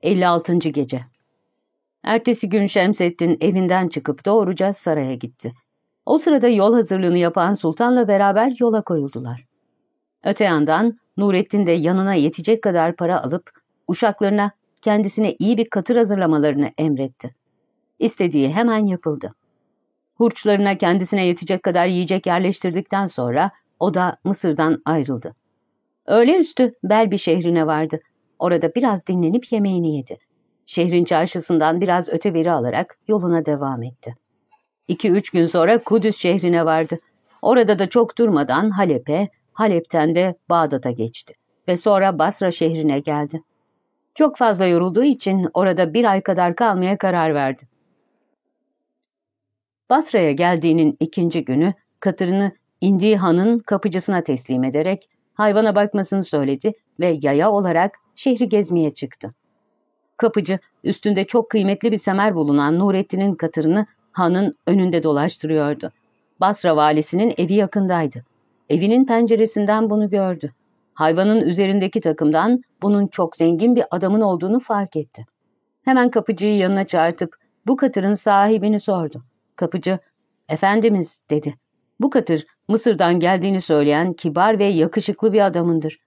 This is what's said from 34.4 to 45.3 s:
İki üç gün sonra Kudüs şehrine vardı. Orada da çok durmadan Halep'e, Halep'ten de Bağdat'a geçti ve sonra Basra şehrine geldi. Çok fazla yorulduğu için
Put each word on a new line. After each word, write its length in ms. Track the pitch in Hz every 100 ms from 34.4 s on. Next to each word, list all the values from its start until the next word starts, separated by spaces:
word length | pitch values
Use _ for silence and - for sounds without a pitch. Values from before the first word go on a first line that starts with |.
| _ _ _ _ -
İki 240 | 175 214
üç 180 | 185 196
gün 160 | 185 165
sonra 380 | 175 165 226
Kudüs 340 | 233 220 214 208
şehrine 480 | 180 185 175 170 165
vardı. 340 | 160 160 165 _ _ _ _
Orada 380 | - 254 220 202
da 100 | 190
çok 280 | 247 233 -
durmadan 520 | 233 165 143 131 214
Halep'e, 600 | 196 190 135 - 156 202 _ _
Halep'ten 640 | - 214 175 165 165 156 165
de 200 | 185 170 _
Bağdat'a 420 | 170 156 139 131
geçti 420 | 120 113 - - - _ _ -
ve 100 | 175
sonra 420 | 214 196 196 165
Basra 320 | 160 202 190
şehrine 480 | 170 165 160 156 139
geldi. 420 | 143 147 147 160 _ _ _ _ _ _ _ -
Çok 220 | 302 -
fazla 280 | 240 190 185
yorulduğu 380 | 170 185 190
için 440 | 269 269 -